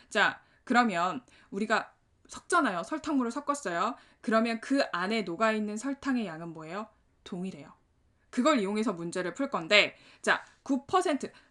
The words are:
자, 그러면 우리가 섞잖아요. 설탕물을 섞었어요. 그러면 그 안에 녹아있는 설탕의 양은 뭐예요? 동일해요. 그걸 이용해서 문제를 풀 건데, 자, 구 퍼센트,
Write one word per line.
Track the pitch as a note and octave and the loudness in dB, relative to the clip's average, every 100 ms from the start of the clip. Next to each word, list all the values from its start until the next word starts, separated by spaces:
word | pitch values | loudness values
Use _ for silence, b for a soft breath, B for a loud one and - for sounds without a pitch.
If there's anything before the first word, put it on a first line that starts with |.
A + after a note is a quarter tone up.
| - | -4
자, | - F3 - b b | 2 2 2 b b
그러면 | - - A#3 F3 F3+ E3 - b b | 2 4 4 2 0 -2 -10 b b
우리가 | G3 G#3+ G#3+ - _ _ _ _ | -6 0 0 -2 _ _ _ _
섞잖아요. | - - F4 C#4 F3+ | -18 0 2 2 0
설탕물을 | E3+ D4+ D#4 D4 A#3 | -4 -6 -2 0 0
섞었어요. | A#3+ C#4+ C#4+ F#3+ E3+ G3+ C#4 b b | -2 -4 -4 -2 -2 -2 -4 b b
그러면 | - A3 A#3 A3+ | 0 2 2 -2
그 | - C#4 - | 0 0 0
안에 | F3 F#3 A3+ | -2 -2 -2
녹아있는 | F3+ E3+ A3 G#3+ G#3 G#3+ | -2 0 0 0 -2 -4
설탕의 | C4 C#4 C#4 B3+ | -6 -4 -2 -2
양은 | G#3 D#3 E3+ | -2 -6 -10
뭐예요? | D#3+ D#3 F#3 A3 _ _ _ | -12 -10 -10 -10 _ _ _
동일해요. | - F#3 F#3 D#3+ C#3 - _ _ _ _ _ | -12 -8 -8 -10 -16 -20 _ _ _ _ _
그걸 | - B3 D4+ | 0 2 2
이용해서 | G3 G#3+ A3 | 2 0 -2
문제를 | F3+ E3+ F3 F3 | -4 -4 -4 -4
풀 | E3+ C#4 | -4 -4
건데, | G3+ E3 G#3 E3 b b b | -4 4 6 6 b b b
자, | - F#3 - _ | 0 0 -2 _
구 | - C4+ - | -2 -2 0
퍼센트, | F#4+ F#4 C#4+ - b b | 0 2 -2 -4 b b